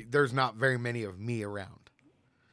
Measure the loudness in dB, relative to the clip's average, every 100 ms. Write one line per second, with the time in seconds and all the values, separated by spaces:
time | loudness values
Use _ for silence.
0 | 2 2 4 4 0 2 2 2 0 -2
1 | -4 -6 -4 -2 -4 -6 -10 -14 _ _
2 | _ _ _ _ _